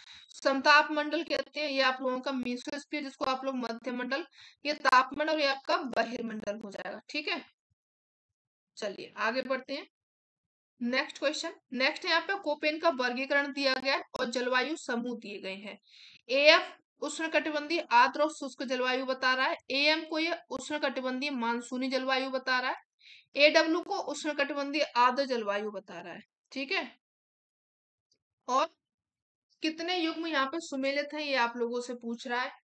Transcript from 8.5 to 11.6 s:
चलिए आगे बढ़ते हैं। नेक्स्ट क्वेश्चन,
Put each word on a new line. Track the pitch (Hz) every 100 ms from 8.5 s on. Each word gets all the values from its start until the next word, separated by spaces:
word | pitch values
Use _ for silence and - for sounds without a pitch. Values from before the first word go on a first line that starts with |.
| _ _ -
चलिए | 208 190 - -
आगे | 220 254
बढ़ते | 254 262 262
हैं। | 277 392 _ _ _ _ _ _ _ _ -
नेक्स्ट | 240 262 302 -
क्वेश्चन, | 285 311 330 349